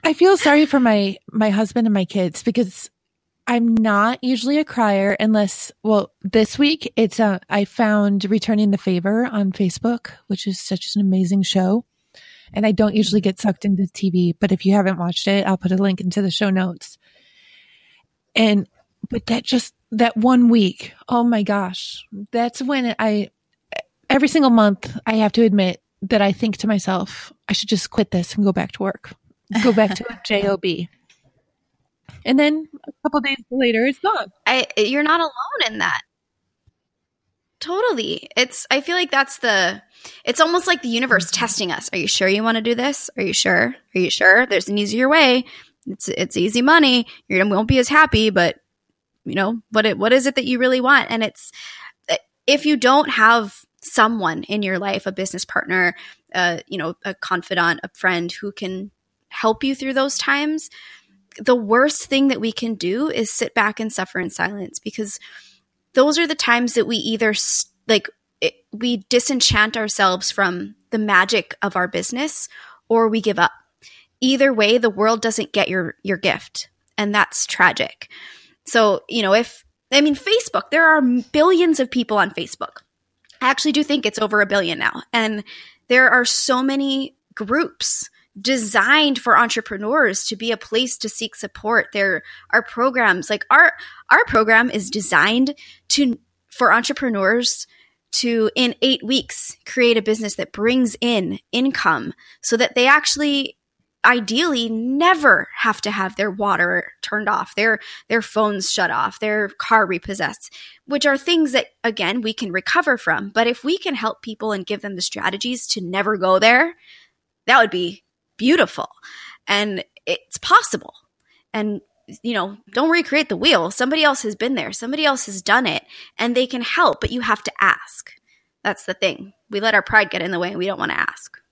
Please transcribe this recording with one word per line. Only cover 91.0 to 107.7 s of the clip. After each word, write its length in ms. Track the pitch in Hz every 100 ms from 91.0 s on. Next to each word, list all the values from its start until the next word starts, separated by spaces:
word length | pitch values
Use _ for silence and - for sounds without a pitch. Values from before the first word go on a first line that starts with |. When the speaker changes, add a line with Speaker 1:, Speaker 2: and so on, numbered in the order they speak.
| 220
Speaker 3:
seek 260 | - 226
support. 540 | - 202 - 214 226 -
There 300 | 208 196 160 - - _
are 120 | 226
programs, 680 | 226 - 254 254 220 180 156
like, 160 | 208 -
our, 220 | 277 339 - - - -
our 140 | 320 480
program 440 | 233 220 226 247
is 180 | 214 190
designed 640 | 214 190 170 185 233 269 285 - - _
to, 300 | - 269 233 _ _ _
for 240 | - 240
entrepreneurs 920 | 220 240 285 262 208 190 233 240 - - _ _ _ _
to, 360 | - 247 233 214
in 200 | - 247 -
eight 220 | 262 262
weeks, 520 | 214 262 - - - - -
create 300 | - 240 226
a 60 |
business 340 | 214 220 214 -
that 160 | -
brings 440 | - 220 254 240 -
in 400 | 240 226 175 196 _
income 640 | 233 269 262 185 147 - - - _
so 140 | - 233
that 180 | 247 247
they 100 | 247
actually 720 | 294 302 294 294 277 269 - _ _ _ _
ideally 640 | - 247 202 233 339 262 233
never 800 | 220 240 277 339 359 285 190 - -
have 220 | 220 214
to 100 | 208
have 260 | 208 190 -
their 140 | 202
water 640 | 196 202 175 175 180 - -
turned 260 | - 214 208
off, 260 | - 190
their, 240 | - 226